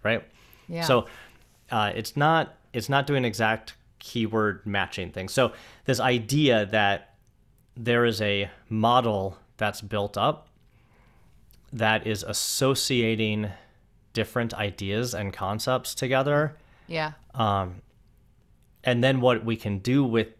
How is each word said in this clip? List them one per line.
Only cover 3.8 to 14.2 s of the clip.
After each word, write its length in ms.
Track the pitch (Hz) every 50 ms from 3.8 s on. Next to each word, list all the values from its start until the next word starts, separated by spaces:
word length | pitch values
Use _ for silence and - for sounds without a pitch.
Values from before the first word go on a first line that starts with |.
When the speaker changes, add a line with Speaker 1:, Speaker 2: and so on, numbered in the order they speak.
| _ _ _ _
Speaker 1:
keyword 680 | - - - 123 113 107 104 110 107 104 98 95 -
matching 440 | 107 101 101 95 87 - - 92 85
thing. 180 | 82 - 92 95
So 240 | - - 131 113 - - - - - - _
this 120 | - 131 113
idea 680 | 131 127 123 123 113 104 135 147 151 139 120 110 104
that 480 | 95 104 107 104 101 101 - - _ _ _ _ _ _ _ _ _ _ _ _ _ _
there 280 | - 117 123 120 120 123
is 160 | 117 110 101 110
a 280 | 104 101 101 98 98 - - - _
model 680 | 113 110 107 117 120 127 120 117 107 98 95 95 92 - - _ _
that's 240 | _ 110 104 98 -
built 360 | - 101 107 104 101 101 -
up 320 | - 101 135 156 156 - _ _ _ _ _ _ _ _ _ _ _ - _ _ _ _ - _ - - _ - - _ - -
that 340 | 120 110 107 110 110 -
is 160 | 110 107 101 101
associating 1300 | - 101 - - - - - 139 131 139 127 - - 139 123 117 113 113 107 110 107 107 107 107 101 92 - - _ _ _ _ _ _ _ _ _ _
different 420 | 113